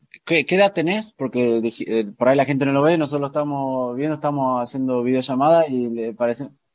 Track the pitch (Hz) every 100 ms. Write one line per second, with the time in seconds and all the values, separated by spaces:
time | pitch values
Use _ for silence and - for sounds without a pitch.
0 | _ - - 165 135 185 202 196 160 208
1 | 220 - 131 123 120 117 113 - - 113
2 | 104 - 120 139 131 139 139 139 151 170
3 | 143 143 139 147 147 139 135 131 127 123
4 | 151 147 147 143 131 127 120 135 131 123
5 | 120 131 127 127 143 165 156 127 120 117
6 | 113 107 120 120 139 _ _